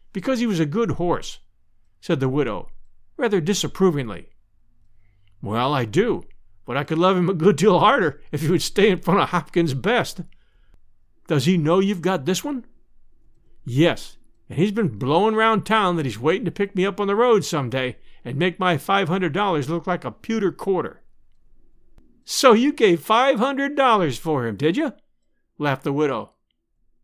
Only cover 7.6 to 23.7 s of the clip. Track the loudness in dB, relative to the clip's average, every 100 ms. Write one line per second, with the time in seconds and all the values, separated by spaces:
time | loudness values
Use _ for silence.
7.6 | 4 6 4 4 0 -4 -8 -4 0 0
8.6 | 0 2 2 2 0 0 2 -2 -2 -2
9.6 | 0 -2 -2 -2 -2 -8 -14 -20 _ _
10.6 | _ -20 -20 _ _ _ -2 0 2 2
11.6 | 2 2 2 0 -2 -2 -2 -4 -4 -8
12.6 | -10 -20 _ -20 -20 -20 -20 -20 _ -16
13.6 | -6 2 2 0 -8 -20 -20 _ -10 -2
14.6 | 0 0 -2 -2 -2 2 2 2 2 2
15.6 | 0 0 2 0 -4 -2 -2 0 -4 -4
16.6 | -4 -2 -2 -2 -2 2 4 2 2 -4
17.6 | -2 -2 -4 -6 -16 -16 -10 -2 -2 0
18.6 | 0 0 0 0 2 0 0 0 0 0
19.6 | -2 -4 -4 -6 -6 -10 -6 -2 -2 -2
20.6 | -2 -2 -4 -10 -20 -20 -20 _ _ -20
21.6 | -20 -20 -20 -20 -20 _ -10 2 6 6
22.6 | 4 2 2 2 2 2 4 2 0 0
23.6 | -2